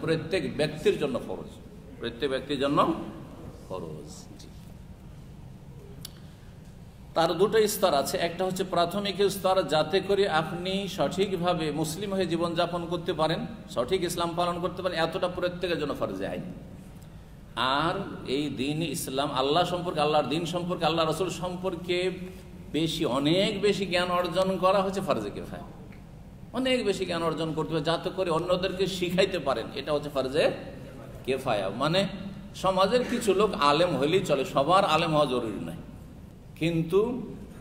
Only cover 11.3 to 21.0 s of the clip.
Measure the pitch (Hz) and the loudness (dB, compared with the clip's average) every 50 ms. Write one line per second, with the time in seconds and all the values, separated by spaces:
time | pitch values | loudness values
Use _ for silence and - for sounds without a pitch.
11.3 | 190 170 170 180 175 160 160 151 143 156 160 160 156 175 208 196 190 190 185 175 | 0 0 2 2 2 2 2 0 0 0 -2 -2 -2 -4 -4 -2 0 0 0 2
12.3 | 165 165 170 170 170 165 175 165 175 175 170 170 175 175 170 - 175 151 156 156 | 2 0 0 0 2 2 0 0 0 -2 -4 -2 -4 -4 -2 -2 0 2 2 2
13.3 | 165 196 240 262 - - - - - - 123 123 190 190 175 170 - 170 170 170 | 2 0 -2 -6 -8 -10 -12 -6 -4 -2 0 2 0 0 0 0 -2 -2 -2 -2
14.3 | 165 170 175 175 175 170 175 185 175 - 180 180 170 160 165 165 170 190 185 175 | 0 0 0 0 0 -2 -2 -4 -4 -2 -4 -2 0 2 0 0 0 0 -2 -2
15.3 | 175 - 180 175 175 175 185 180 170 156 147 139 131 - 120 107 98 95 95 87 | -2 0 -2 -2 -2 -2 -2 0 0 0 0 -2 -2 -2 -2 -2 -2 -2 -4 -4
16.3 | 90 90 - - - - - - - - - - - - - - - - - - | -4 -4 -6 -8 -10 -12 -14 -14 -16 -16 -16 -16 -16 -16 -16 -16 -18 -18 -18 -18
17.3 | - - - - - 113 120 131 135 143 156 170 185 196 - - - - - 113 | -18 -18 -16 -8 -4 -2 0 2 2 2 2 0 0 -2 -4 -6 -8 -8 -4 -2
18.3 | 127 143 147 147 - - 131 143 151 156 165 156 - - - 139 131 131 143 151 | -2 0 0 -2 -2 -2 -2 -2 -2 -2 -2 -2 -4 -4 -6 -4 -2 -2 -2 0
19.3 | 135 131 135 139 147 170 175 170 180 175 170 180 165 156 147 151 156 151 143 120 | 0 0 2 4 4 4 2 2 0 -2 -2 -2 0 2 2 4 4 4 2 2
20.3 | 143 165 175 165 180 180 175 170 180 170 165 151 160 165 | 0 0 0 -2 -2 -2 -2 -2 -2 0 2 2 2 2